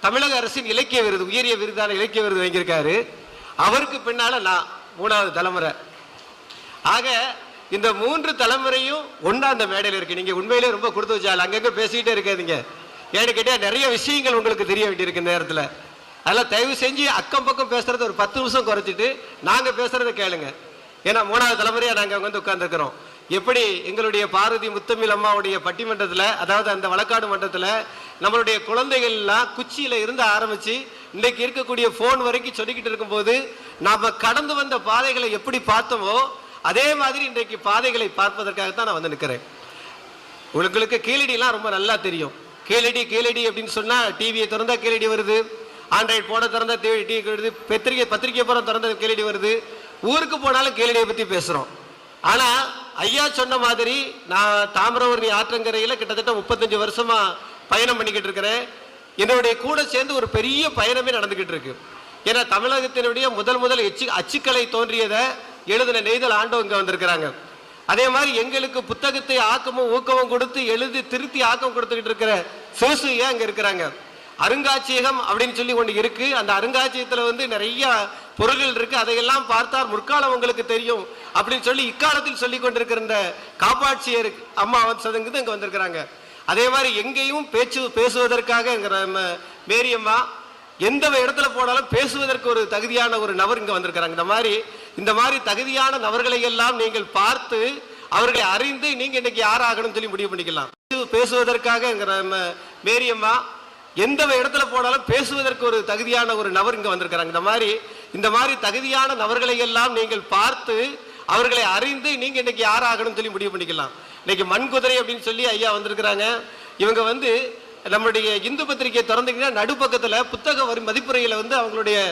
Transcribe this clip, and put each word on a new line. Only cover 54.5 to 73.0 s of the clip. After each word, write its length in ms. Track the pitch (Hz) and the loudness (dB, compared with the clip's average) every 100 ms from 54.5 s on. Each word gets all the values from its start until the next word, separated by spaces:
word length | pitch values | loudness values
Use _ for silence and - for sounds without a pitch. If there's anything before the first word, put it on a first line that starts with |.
| 208 202 | 4 2
தாமிரபரணி 580 | 196 214 240 247 240 220 208 | 2 2 4 2 2 2 0
ஆற்றங்கரையில 580 | 220 233 226 220 226 247 | 0 -2 -2 0 0 -2
கிட்டத்தட்ட 340 | 214 202 202 | -2 -2 0
முப்பத்தஞ்சு 480 | 220 196 233 220 208 | -2 0 0 2 0
வருஷமா 360 | 208 220 233 226 190 170 - - - | 0 -2 0 2 2 -2 -12 -18 -2
பயணம் 280 | 202 240 240 | 2 2 2
பண்ணிக்கிட்டு 320 | 214 208 196 | 0 -2 -4
இருக்கிறேன். 380 | 190 202 233 240 - - - - - | -4 -2 -2 -4 -12 -20 -20 -16 -2
என்னுடைய 420 | 220 247 233 226 | 4 4 4 2
கூட 280 | 254 302 285 | 0 0 0
சேர்ந்து 300 | 254 269 269 | 0 0 0
ஒரு 140 | 226 | 0
பெரிய 400 | 220 240 277 311 | 0 0 0 0
பயணமே 420 | - 220 247 254 233 | 2 2 2 2 0
நடந்துகிட்டு 360 | 202 190 180 165 | -2 -2 -4 -6
இருக்கு. 200 | 131 123 - - - - 208 | -8 -12 -16 -20 -20 -6 0
ஏன்னா, 180 | 233 233 202 | 0 2 2
தமிழகத்தினுடைய 800 | 247 269 254 247 240 240 262 | 2 0 0 0 0 2 0
முதல் 240 | 214 208 254 | 0 0 2
முதல் 320 | 247 254 202 | 2 2 0
எச்சு-, 240 | - 233 180 | -2 -2 -2
அச்சுக்கலை 500 | - 285 269 247 240 | -2 -2 0 0 0
தோன்றியதை 840 | 226 226 226 214 214 254 - - - - | 0 0 0 0 2 0 -2 -12 -16 -2
எழுதின 320 | 220 247 226 | 2 2 2
நெய்தல் 360 | 208 240 247 208 | 2 0 2 2
ஆண்டோ 180 | 226 233 | 2 0
இங்க 140 | 208 202 | 0 0
வந்திருக்கிறாங்க. 460 | 185 185 180 170 151 - - - - - - | 0 0 0 0 -2 -6 -16 -20 -20 -10 -2
அதே 240 | 202 262 | 2 4
மாதிரி 220 | 262 294 233 | 4 2 0
எங்களுக்கு 480 | 240 269 262 254 | 0 -2 -2 -4
புத்தகத்தை 540 | 226 220 277 269 269 254 | -6 -2 -2 -2 0 2
ஆக்கமும் 540 | 220 262 262 247 247 | 2 2 0 -2 2
ஊக்கமும் 360 | 247 233 254 247 | 2 2 2 4
கொடுத்து 380 | 247 247 269 240 | 0 0 -2 0
எழுதி 420 | 226 254 254 - | 0 -2 -4 -4
திருத்தி 340 | 247 269 269 | -4 -4 0
ஆக்கம் 340 | 233 240 254 233 | 2 2 0 -2
கொடுத்துக்கிட்டு 360 | 233 233 220 | -2 -4 -4
இருக்கிற 200 | 220 220 196 170 - - - | 0 2 0 -2 -12 -16 0
சிவசு 280 | 247 294 | 2 2